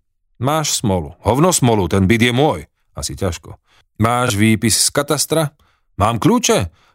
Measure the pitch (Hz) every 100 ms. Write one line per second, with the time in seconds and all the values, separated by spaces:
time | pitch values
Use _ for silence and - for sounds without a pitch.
0 | _ _ _ _ 131 156 151 - 110 90
1 | 73 - - 123 180 165 123 110 87 98
2 | 92 117 123 120 151 92 - _ _ -
3 | 73 73 95 82 - - _ _ _ _
4 | 110 123 123 101 110 107 117 - - -
5 | 143 143 - 156 151 - _ _ _ -
6 | 101 117 151 240 240 208 92 - _